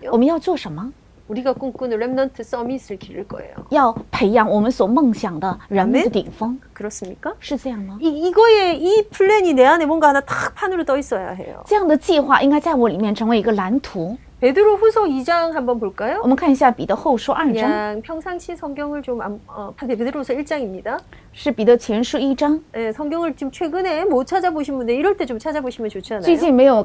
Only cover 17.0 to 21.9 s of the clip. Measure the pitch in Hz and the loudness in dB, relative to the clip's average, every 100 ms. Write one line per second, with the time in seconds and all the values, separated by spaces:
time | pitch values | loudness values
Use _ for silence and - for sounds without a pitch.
17 | 320 240 - - 311 226 220 214 208 208 | 0 0 0 0 0 0 0 -2 -4 -8
18 | 226 320 370 349 - 339 302 277 294 294 | -10 -10 -8 -10 -10 -12 -10 -8 -8 -8
19 | 269 240 202 208 - - 202 - 262 220 | -8 -8 -8 -10 -14 -14 -14 -10 -6 -4
20 | 240 294 262 269 294 302 233 185 202 294 | -4 -6 -6 -6 -4 -6 -6 -10 -8 -10
21 | - - - - 294 240 214 240 - | -12 -20 -20 -8 -6 0 2 2 2